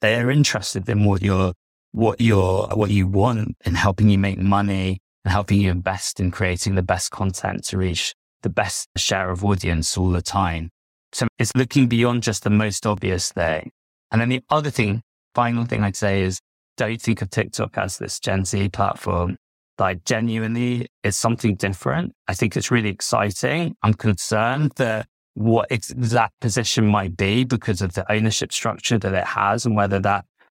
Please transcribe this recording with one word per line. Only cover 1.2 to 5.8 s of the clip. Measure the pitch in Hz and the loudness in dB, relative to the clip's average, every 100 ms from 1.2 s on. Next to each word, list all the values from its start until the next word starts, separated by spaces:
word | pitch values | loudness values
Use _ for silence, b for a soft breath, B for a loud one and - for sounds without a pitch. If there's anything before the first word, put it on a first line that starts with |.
you're, | 98 92 95 90 _ _ _ | 2 2 2 -2 _ _ _
what | 110 113 - | 0 0 4
you're, | 117 104 92 95 98 | 4 4 4 0 0
what | 107 104 | 0 2
you | 101 92 | 2 2
want | 98 117 113 107 - - | 2 2 2 -4 -4 -2
and | 85 | 0
helping | 104 95 107 | 0 4 4
you | 98 | 6
make | 98 95 | 2 0
money | 95 101 101 95 95 92 _ _ - | 2 2 2 0 -2 -4 _ _ -2
and | |
helping | 95 101 101 | 0 2 2
you | 95 | 4
invest | 90 | 0